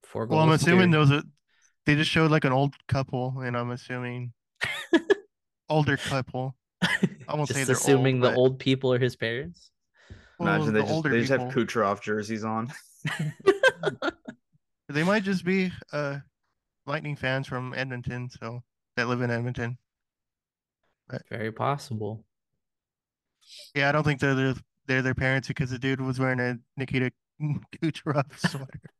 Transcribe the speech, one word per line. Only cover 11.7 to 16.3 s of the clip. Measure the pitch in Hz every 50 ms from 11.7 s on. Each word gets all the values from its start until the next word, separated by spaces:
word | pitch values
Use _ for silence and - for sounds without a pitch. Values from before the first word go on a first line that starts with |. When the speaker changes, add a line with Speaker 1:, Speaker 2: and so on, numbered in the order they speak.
| - 117 107 98 101 98
Speaker 3:
jerseys | - 107 107 107 104 104 113 107 104
on. | 110 110 110 117 123 151
<laughs> | - - _ _ _ -
Speaker 1:
<laughs> | 151 - - 160 151 - _ - 392 403 392 - 523 - - - - - - - 277 - _ _ - - _ _ _ _ _ _ _ _ _ _
Speaker 2:
They | - 143 147 160
might | 180 202 220 196
just | 190 196 175 147
be, | 175 185 190 185 180 175 - - _
uh, | - 147 147 139 139 139 139 _